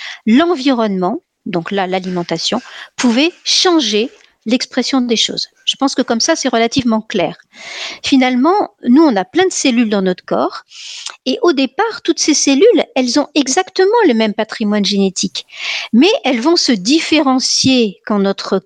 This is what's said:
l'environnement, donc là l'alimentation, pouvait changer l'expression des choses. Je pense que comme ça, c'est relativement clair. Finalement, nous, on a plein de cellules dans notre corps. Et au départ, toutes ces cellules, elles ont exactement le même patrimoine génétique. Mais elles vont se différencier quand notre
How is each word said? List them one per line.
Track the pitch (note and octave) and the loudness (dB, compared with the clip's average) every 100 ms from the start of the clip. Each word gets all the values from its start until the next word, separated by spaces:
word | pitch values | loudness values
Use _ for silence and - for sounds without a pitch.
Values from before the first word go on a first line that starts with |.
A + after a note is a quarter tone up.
| - - - | -16 -8 0
l'environnement, | A#3+ E4+ E4+ C4 B3 A3 F#3+ F3+ C#4+ _ _ - | 2 2 0 0 0 0 -2 -2 -4 _ _ -6
donc | F3 E3 | -6 -4
là | G3 F#3 | -4 -4
l'alimentation, | F#3 F#3 F3+ F3 E3 - - - - - - | -4 -4 -6 -4 -4 -4 -6 -8 -20 -20 -2
pouvait | B3 A3+ D#4+ - | 0 2 0 -2
changer | - - F#4 E4+ A3+ G#3 A#3+ - _ _ - | -4 0 2 2 0 -2 -2 -6 _ _ -2
l'expression | B3 - - A#3+ C4+ | -2 -2 -4 -2 -2
des | B3 A3 | 0 -2
choses. | - - - _ - | -2 -4 -10 _ -8
Je | - | -2
pense | C4 - | -2 -2
que | |
comme | B3 A#3 | -2 0
ça, | - D#4+ | 0 0
c'est | C4 | 0
relativement | A#3 A#3 C4+ B3 A3 | 0 0 0 0 -2
clair. | G#3+ G#3 D#3+ - _ - - - - - | -2 -4 -4 -4 _ -20 -18 -14 -14 -10
Finalement, | - C4+ B3+ B3 D4 G#4 - _ - | 0 2 2 2 2 2 -2 _ 2
nous, | B3+ | 6
on | D#4+ G3+ | 6 2
a | F#3 | -2
plein | D#4 F#4 | 0 0
de | |
cellules | - C#4 A#3+ A3+ | 0 0 2 2
dans | G#3 | 2
notre | F#3+ F3+ | 0 -2
corps. | - F#3 D4 - - - - - - - - | -4 -2 -2 -6 -20 -20 -18 -14 -16 -12 -6
Et | C4 | -2
au | F4 | 0
départ, | C4+ C4+ - A4+ G#4 | 2 -2 -2 -4 -4
toutes | - D#4 | -4 -2
ces | - | 0
cellules, | C#4+ - C4+ G#4+ F4+ - - | 0 2 4 4 4 0 -2
elles | B3+ C4 | -2 0
ont | C#4 D#4 | -2 -2
exactement | C4 C4 F#4 - F#4+ A#4+ G4 | 0 -2 -2 0 2 4 2
le | |
même | A3+ A3 | 2 0
patrimoine | G3 G#3+ - G#3 G#3 F#3+ | -2 -6 -4 -2 0 0
génétique. | G3+ G3 F#3 F#3+ - - - - - - | 0 0 -2 -6 -8 -14 -14 -10 -8 0
Mais | A3 E4+ A#4 | 4 4 2
elles | - B3 | 0 -2
vont | C4 E4+ | 2 0
se | - | 2
différencier | A3+ F#3 D#4+ - D4+ C#4+ C4 - - - C4 A3 - - | 0 2 0 2 0 2 0 0 0 2 2 0 -4 -4
quand | G#3 | -2
notre | G3 G3 - G3 | 0 -2 -4 -4